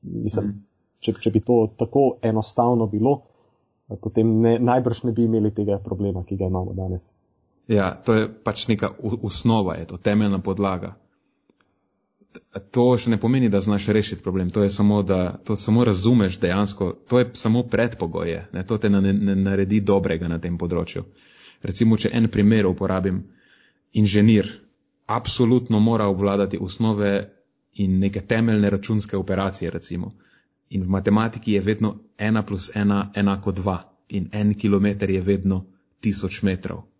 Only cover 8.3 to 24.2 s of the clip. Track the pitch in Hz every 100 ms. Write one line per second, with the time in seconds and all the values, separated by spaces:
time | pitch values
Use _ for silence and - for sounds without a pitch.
8.3 | - - 104 - 107 104 - 107 110 104
9.3 | - 120 113 92 82 82 87 - 104 104
10.3 | 95 92 95 98 92 90 95 _ _ _
11.3 | _ _ _ _ _ _ _ _ _ _
12.3 | - _ 98 - 127 123 123 120 110 117
13.3 | 131 120 101 98 104 107 107 101 90 -
14.3 | 92 90 104 101 101 104 104 95 95 90
15.3 | - - 104 - 110 120 92 104 123 95
16.3 | 92 90 92 101 - 92 - _ 123 123
17.3 | - 113 113 120 104 117 117 85 82 85
18.3 | 82 95 90 92 110 107 101 98 101 101
19.3 | 95 98 98 95 107 101 98 85 82 85
20.3 | 85 87 85 85 87 82 90 92 _ _
21.3 | _ - _ - 95 113 110 - 120 113
22.3 | - 104 110 98 87 95 95 95 92 -
23.3 | _ _ _ _ _ _ 110 104 104